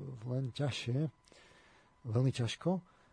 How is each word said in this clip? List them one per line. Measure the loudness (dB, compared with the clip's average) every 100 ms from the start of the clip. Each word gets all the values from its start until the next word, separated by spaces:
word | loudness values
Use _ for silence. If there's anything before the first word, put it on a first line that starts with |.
| -10 -8
len | -4 -2 -2
ťažšie, | -2 -2 -2 -2 0 0 -4 _ -20 -20 -20 -20 -20 _ _ -2
veľmi | 2 4
ťažko. | 2 0 0 0 0 -2 _ _